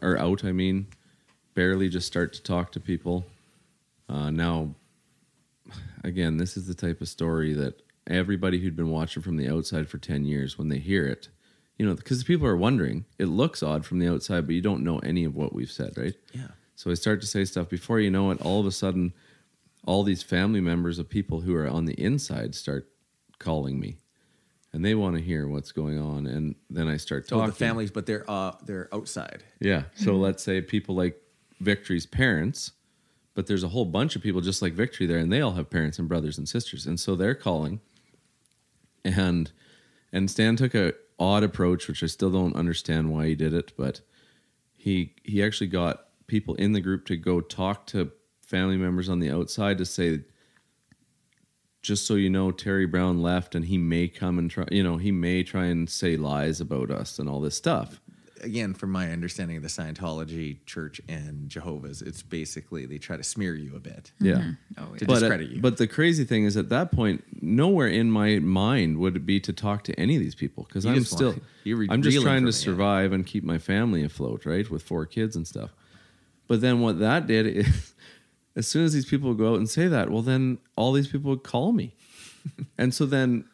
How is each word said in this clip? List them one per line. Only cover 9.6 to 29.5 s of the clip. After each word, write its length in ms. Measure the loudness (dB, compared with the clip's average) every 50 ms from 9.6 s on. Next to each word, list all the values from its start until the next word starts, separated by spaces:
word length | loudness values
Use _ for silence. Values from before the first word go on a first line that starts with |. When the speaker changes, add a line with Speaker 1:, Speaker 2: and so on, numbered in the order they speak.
| -2 -2 -4 -4 -4 -4
Speaker 1:
for 80 | -8
ten 280 | -10 -6 -4 -2 -2 0
years, 320 | 0 0 -2 -2 -4 -6
when 120 | -6 -4 -2
they 100 | -2 -2
hear 260 | -2 0 0 0 0
it, 220 | 0 -2 -6 -10 -18 _ _ _ _ _ _ _ _ _ 0
you 60 | 0
know, 100 | 0 0
'cause 280 | -2 -2 -4 -4 -2 2
people 220 | 2 2 2 4
are 120 | 2 4
wondering, 480 | 4 4 4 4 2 2 0 -2 -4 -6 -8 _
it 80 | -2 0
looks 380 | 0 2 2 2 2 0 -2 -2
odd 220 | 0 0 -2 -2
from 140 | -2 0 2
the 80 | 2 2
outside, 340 | 2 0 -2 0 0 0 0
but 100 | 0 0
you 60 | 0
don't 220 | 0 0 0 0 0
know 160 | 0 0 -2
any 240 | -2 0 0 0 0
of 120 | 0 -2
what 180 | -2 -4 -4 -4
we've 180 | -6 -6 -6
said, 260 | -6 -6 -6 -6 -6
right? 180 | -4 -4 -6 -6 -8 _ _ -12
Speaker 2:
Yeah. 160 | -12 -12 -12 -16 -20 _ _ _
Speaker 1:
So 160 | -8 -4 -2
I 40 | -2
start 260 | 0 2 0 0 0
to 60 | -2
say 180 | -2 0 0 -2
stuff. 240 | 0 -2 -4 -4 -4
Before 300 | -6 -6 -2 0 2 2
you 120 | 4 4
know 180 | 4 4 4 2
it, 100 | 0 0
all 180 | 0 0 2 2
of 60 | 2
a 40 | 0
sudden, 420 | -2 -2 -2 0 0 0 0 -2 -4 _ _ _ _ _ _ _ _ _ _ _ _ _ -2
all 180 | 0 2 2 2
these 200 | 2 0 -2 -2
family 380 | -2 0 2 2 2 2 2
members 380 | 2 2 0 0 0 -2 -4 -4
of 100 | -6 -4
people 320 | -4 -4 -2 -2 -4 -4
who 140 | -2 0 0
are 120 | 0 0
on 180 | 0 -2 -2 -2
the 80 | -2 -2 -2
inside 540 | -2 0 0 -2 -2 -4 -6 -6 -6 -6 -8
start 340 | -8 -6 -6 -6 -6 -8 -10 _ _ _ _ _ _ _ _ _ _
calling 400 | -4 -2 -2 -2 -2 -2 -4 -4
me, 200 | -6 -8 -10 -14 _ _ _ _ _ _ _ _ _ _ _ _ _ _ -6
and 100 | -2 0
they 100 | 2 2
wanna 240 | 2 2 0 0 -2
hear 260 | -2 -2 -2 -2 -2
what's 240 | -2 -4 -6 -8 -6
going 260 | -6 -4 -4 -2 -2 -2
on. 260 | -4 -4 -4 -4 -4
And 280 | -4 -4 -2 -4 -4 -6 -8 _ -8
then 180 | -4 -2 -2
I 100 | -2 -2
start 280 | -4 -4 -6 -6 -6 -4 -2
Speaker 2:
Oh, 60 | 0 0
Speaker 1:
talking. 80 | 0 0
Speaker 2:
the 40 | -2
families, 360 | -2 -2 -2 0 -2 -4 -6
but 140 | -6 -6 -4
they're, 240 | -4 -4 -4 -4 -6
uh, 240 | -4 -4 -4 -6 -8 -10 -12
they're 240 | -10 -10 -10 -8 -8 -8
outside. 500 | -8 -8 -8 -10 -10 -10 -10 -14 -18 -20 -20